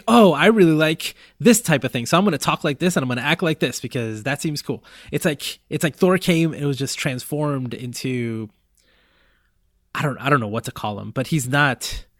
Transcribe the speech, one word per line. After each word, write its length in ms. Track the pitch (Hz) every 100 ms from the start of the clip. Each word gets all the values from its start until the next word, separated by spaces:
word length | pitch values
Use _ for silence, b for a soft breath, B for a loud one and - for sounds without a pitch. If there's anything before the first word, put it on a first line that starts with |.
| -
"Oh, 240 | 233 202
I 140 | 143 185
really 240 | 226 170
like 400 | 156 156 165 - - b b
this 220 | 156 233
type 220 | - 143
of 80 | 131
thing, 140 | 123 117
so 120 | 165
I'm 60 |
gonna 140 | 202 151
talk 260 | - 156
like 160 | 156 139
this 160 | 175 175
and 80 |
I'm 40 | 131
gonna 120 | 123
act 220 | 135 165
like 160 | 165 156
this 200 | 143 -
because 440 | 123 127 113 110
that 180 | 107 143
seems 200 | 165 147
cool." 220 | - 113 B B B
It's 140 | 147 175
like, 340 | 147 - - -
it's 140 | 156
like 120 | 165 -
Thor 220 | 185 185
came 360 | - 165 165
and 100 | 120
it 20 | 143
was 120 | 131
just 200 | 135 -
transformed 760 | - 127 - 147 147 139 123
into, 760 | 113 123 120 131 123 117 110 107 _ _ _ _ _ _ _ _ _ _ _ _ _ _
I 80 | -
don't, 160 | 151 123
I 100 | 135
don't 100 | 143
know 80 | 107
what 160 | 113 135
to 60 |
call 280 | - 110 101
him, 120 | 104
but 160 | 135 127
he's 200 | 160 123
not, 580 | 143 143 120 - - -